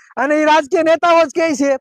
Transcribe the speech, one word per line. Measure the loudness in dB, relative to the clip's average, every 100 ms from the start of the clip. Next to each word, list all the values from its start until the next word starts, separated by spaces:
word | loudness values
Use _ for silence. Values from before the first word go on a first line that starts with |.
| _ -6
અને | -2 0
એ |
રાજકીય | 2 0 0 -2
નેતાઓ | 0 0 2 2
જ | 2 -2
કહે | -4
છે | -2 -2 -2